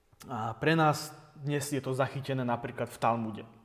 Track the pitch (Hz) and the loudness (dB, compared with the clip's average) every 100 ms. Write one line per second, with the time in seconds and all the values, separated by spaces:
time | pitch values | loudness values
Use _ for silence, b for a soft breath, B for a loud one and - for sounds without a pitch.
0 | _ - - 120 113 113 143 160 156 143 | _ -20 -10 -6 -6 0 2 6 6 4
1 | - - - - 143 147 139 139 131 131 | -2 -14 -20 -8 -2 -2 0 -2 0 0
2 | 131 139 131 131 120 117 131 117 120 - | 0 -2 -4 -2 0 -2 -2 -4 -6 2
3 | 123 117 110 107 - - | 2 2 0 -6 -12 -18